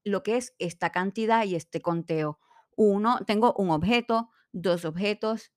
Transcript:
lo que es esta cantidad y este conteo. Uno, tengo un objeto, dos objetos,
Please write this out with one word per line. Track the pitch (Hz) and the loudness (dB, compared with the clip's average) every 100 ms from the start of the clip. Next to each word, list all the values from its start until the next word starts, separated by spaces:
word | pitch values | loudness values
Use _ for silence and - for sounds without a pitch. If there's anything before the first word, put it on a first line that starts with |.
lo | 208 190 | -4 -2
que | 208 247 | 0 -2
es | 240 _ | -4 _
esta | 175 - 170 | -8 -4 -4
cantidad | 180 190 226 220 226 | -2 -4 -2 2 2
y | 202 170 | 2 -4
este | - 160 | -4 -6
conteo. | 170 170 165 160 151 - _ - _ | -2 -4 -2 -2 -2 -6 _ -20 _
Uno, | - 214 202 220 247 - | 2 4 4 0 0 0
tengo | 214 240 - | 2 2 2
un | 185 | 0
objeto, | 156 180 240 233 226 233 _ _ | 2 2 0 2 -2 -2 _ _
dos | 185 180 170 165 | -4 0 0 -2
objetos, | 170 208 208 220 220 - | -2 -2 -2 -2 -4 -8